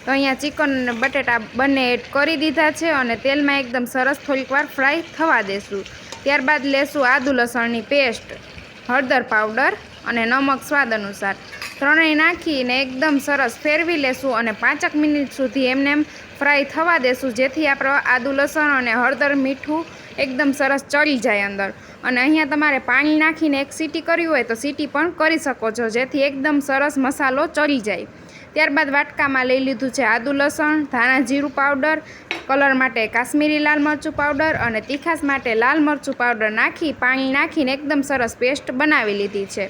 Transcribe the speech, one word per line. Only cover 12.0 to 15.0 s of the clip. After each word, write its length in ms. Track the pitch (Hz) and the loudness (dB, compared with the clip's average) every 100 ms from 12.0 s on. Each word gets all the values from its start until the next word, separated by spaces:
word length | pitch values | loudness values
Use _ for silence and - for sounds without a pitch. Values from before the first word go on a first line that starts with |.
| 320 302 | 4 4
નાખીને 560 | 320 339 339 277 247 254 | 2 2 -2 -2 0 0
એકદમ 340 | 269 262 311 285 277 | -2 0 2 2 2
સરસ 300 | 277 247 233 | 0 0 -2
ફેરવી 380 | 302 302 339 330 | 0 0 2 0
લેશું 340 | 262 254 269 226 | 0 0 0 0
અને 120 | 226 214 | -2 0
પાંચેક 320 | 240 294 349 302 | 0 0 -2 2